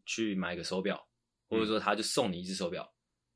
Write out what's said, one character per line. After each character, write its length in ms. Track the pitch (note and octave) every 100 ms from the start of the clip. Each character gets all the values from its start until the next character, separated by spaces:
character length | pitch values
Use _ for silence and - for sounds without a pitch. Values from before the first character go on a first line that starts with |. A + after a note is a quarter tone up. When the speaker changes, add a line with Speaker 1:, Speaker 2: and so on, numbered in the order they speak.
Speaker 1:
去 300 | - - A2
买 200 | F#2 F2 F2
个 60 |
手 200 | E2+ F#2
表。” 260 | F#2+ D#2+ - _ _ _ _
或 100 | A2
者 40 |
说 140 | G#2+ G#2+
他 160 | G2+
就 80 | G#2
送 300 | G#2+ - A2+
你 80 | F2
一 40 |
只 100 | F#2
手 140 | F#2+ F2
表， 140 | F2
Speaker 2:
嗯。 100 | - _ _ _ _